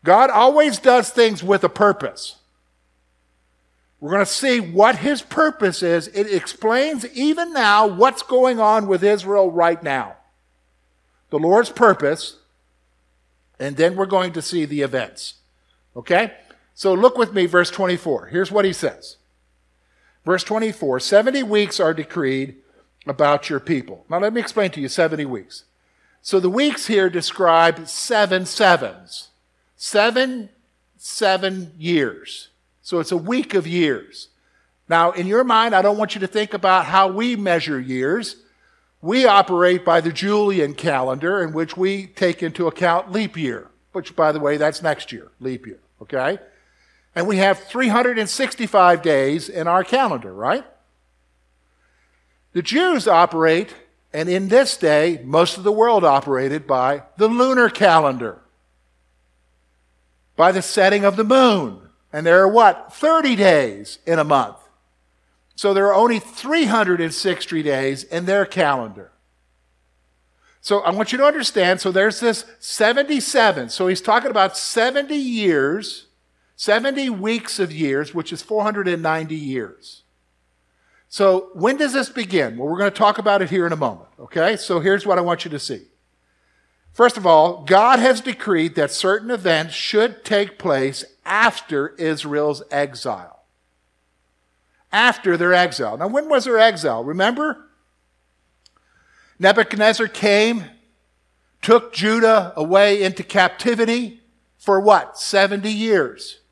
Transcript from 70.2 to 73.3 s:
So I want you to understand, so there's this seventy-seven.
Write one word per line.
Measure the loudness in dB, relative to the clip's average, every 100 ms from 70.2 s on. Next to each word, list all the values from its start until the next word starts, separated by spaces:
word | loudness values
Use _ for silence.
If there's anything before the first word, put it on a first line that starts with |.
| _ _ _ _
So | -2 -2
I | 0
want | -2 -4
you | 2
to | 2
understand, | 2 -4 0 0 0
so | 0
there's | 2 0 0
this | -2 -2 -8 _
seventy-seven. | -14 0 0 2 0 -2 0